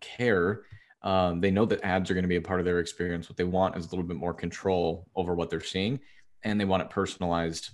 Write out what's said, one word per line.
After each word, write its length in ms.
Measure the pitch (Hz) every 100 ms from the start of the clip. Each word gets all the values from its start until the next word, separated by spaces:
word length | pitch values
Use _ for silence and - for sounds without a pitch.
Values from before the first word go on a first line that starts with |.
care 640 | - - 123 98 87 107 - - - _
um, 380 | 98 95 90 85
they 100 | 98
know 140 | 95
that 180 | 110 -
ads 280 | 98 92 92
are 40 |
gonna 140 | 92 90
be 80 | 87
a 60 |
part 180 | 80 90
of 60 | 87
their 120 | 87
experience. 500 | 85 - 87 85 82
What 80 | -
they 80 |
want 320 | 90 92 92 90
is 100 | 82
a 40 |
little 140 | 90
bit 120 | 87 87
more 180 | 87
control 760 | 82 87 - 98 92 82 85 90 -
over 180 | 87
what 160 | 87 85
they're 100 | 80
seeing, 400 | - 95 98 135 - - - -
and 160 | 107 104
they 40 |
want 180 | 98 92
it 80 | -
personalized 800 | - 92 - 87 85 82 82 -